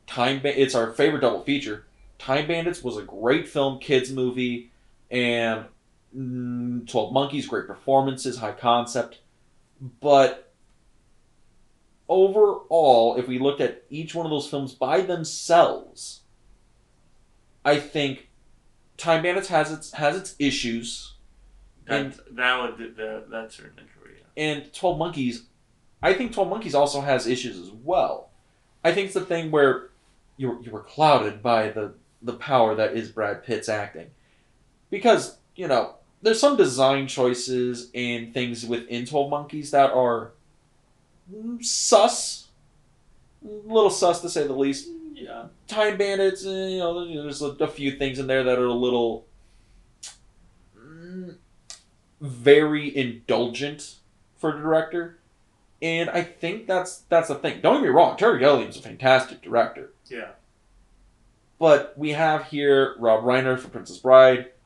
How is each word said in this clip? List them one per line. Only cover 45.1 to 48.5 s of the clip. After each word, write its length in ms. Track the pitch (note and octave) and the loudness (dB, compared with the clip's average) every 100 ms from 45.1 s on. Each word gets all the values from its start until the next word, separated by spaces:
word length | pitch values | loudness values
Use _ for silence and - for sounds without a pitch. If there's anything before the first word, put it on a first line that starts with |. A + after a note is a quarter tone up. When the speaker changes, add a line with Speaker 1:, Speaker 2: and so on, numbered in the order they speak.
Speaker 2:
Yeah. 320 | - B2 A#2 - _ - | -18 -16 -16 -18 _ -8
Speaker 1:
Time 300 | G#3+ G#3+ F#3+ | -2 -2 0
Bandits, 480 | G3+ G3 G3 F#3+ F#3+ | -2 0 0 0 -8
eh, 220 | F#3+ F#3+ | -8 -6
you 120 | F#3 | -4
know, 440 | E3+ F3 F3 D#3 | -4 -6 -8 -10
there's 180 | D3 C3+ | -10 -8
a, 60 | C#3+ | -8
a 200 | C3 D3+ | -4 -6
few 240 | - C#3 C3+ | -4 -6 -4
things 220 | C3+ C3 | -6 -6
in 80 | C3 | -2
there 160 | C3 | 0
that 140 | B2+ | 2